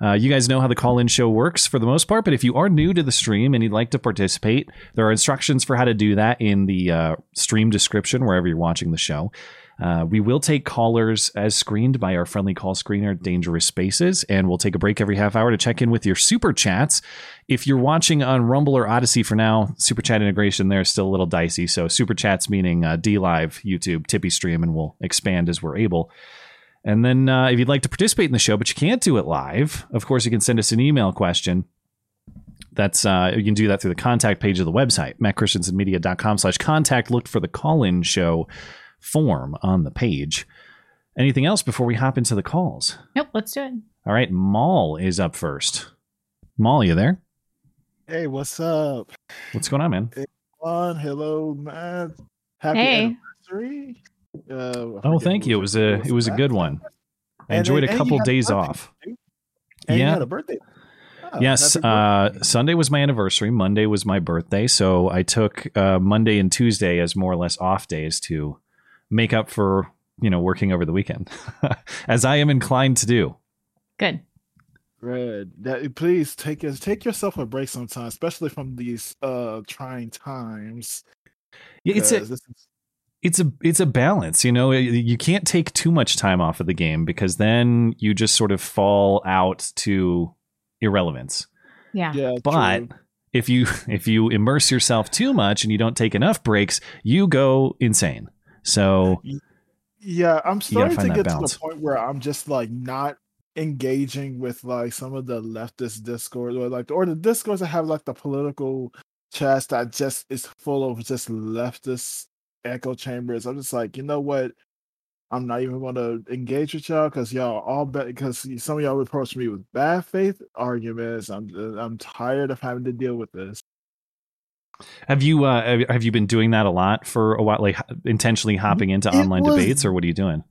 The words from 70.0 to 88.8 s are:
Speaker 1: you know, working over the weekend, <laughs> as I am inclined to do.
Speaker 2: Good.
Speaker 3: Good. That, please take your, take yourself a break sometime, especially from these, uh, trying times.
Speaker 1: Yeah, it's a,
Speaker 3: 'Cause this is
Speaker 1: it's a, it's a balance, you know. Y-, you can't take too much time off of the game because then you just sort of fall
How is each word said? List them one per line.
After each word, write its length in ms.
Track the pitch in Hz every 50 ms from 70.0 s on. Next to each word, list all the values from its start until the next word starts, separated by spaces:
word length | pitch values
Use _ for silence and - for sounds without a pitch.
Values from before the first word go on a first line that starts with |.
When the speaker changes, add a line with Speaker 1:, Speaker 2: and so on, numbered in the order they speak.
| _ _ _ -
Speaker 1:
you 80 | 117 107
know, 100 | 90 87
working 320 | 87 92 90 - 104 98
over 120 | 92 87 87
the 80 | 78
weekend, 380 | 82 95 98 - - - - - - - - - - -
<laughs> 460 | - - - - - - - - - -
as 160 | 117 123 131
I 120 | 131 143
am 140 | 147 147 151
inclined 460 | 139 127 - - 135 127 135 135 127 -
to 80 | -
do. 300 | 104 123 147 139 69 - _ _ _ _ _ _ _ _ _ _ _ _ -
Speaker 2:
Good. 220 | - - - - - _ _ _ _ _ _ _ _ _ _ _ _ _ _ -
Speaker 3:
Good. 520 | 117 120 123 127 123 120 110 101 101 90 - -
That, 320 | 104 127 131 123 143 139 127
please 400 | - 160 170 180 180 151 143 -
take 280 | - - 156 151 147
your, 100 | - 147
take 320 | 139 131 - 196 208 208 -
yourself 320 | 247 208 - - 196 -
a 80 | - 135
break 220 | 110 123 135 139 -
sometime, 380 | - 123 123 110 - 131 117
especially 420 | 117 - - - 170 - - 165 143
from 280 | - 160 135 131 127
these, 380 | 123 120 120 120 110 - - - -
uh, 380 | 139 135 127 123 123 113 110 110 101
trying 440 | - - - 139 127 127 123 117 113
times. 920 | - - - 139 135 131 120 110 110 107 104 110 113 117 117 - - - _ _ _ _ _ _ _ _ _ _ _ - - - - _ -
Speaker 1:
Yeah, 120 | 175 202
it's 140 | 208 - -
a, 80 | 233 202
Speaker 3:
'Cause 80 | 104 110
this 100 | 127 123 _ -
is 180 | 120 _ _ _ _ _ _ _ _ _ _ _ _ _
Speaker 1:
it's 180 | - 175 170 -
a, 100 | 175 143 - -
it's 180 | - 165 160 -
a 60 | 185
balance, 580 | 147 - 131 127 160 208 196 92 80 78 - -
you 80 | 123
know. 160 | 120 123 127 131
Y-, 100 | 131 131
you 380 | 127 120 117 120 117 117 120
can't 300 | 117 - 160 180 196 170
take 260 | - - 175 160 -
too 180 | - - - 165
much 260 | 165 156 117 - -
time 240 | - - 98 92 90
off 180 | 85 80 80 -
of 60 | 90
the 80 | 85 90
game 300 | 82 87 80 78 80 82
because 300 | 80 85 - 104 92 85 -
then 560 | 104 107 113 120 120 120 120 117 117 113 113 -
you 140 | 107 107 104
just 200 | 95 110 104 -
sort 180 | - 113 98
of 80 | 98 90
fall 600 | - - - -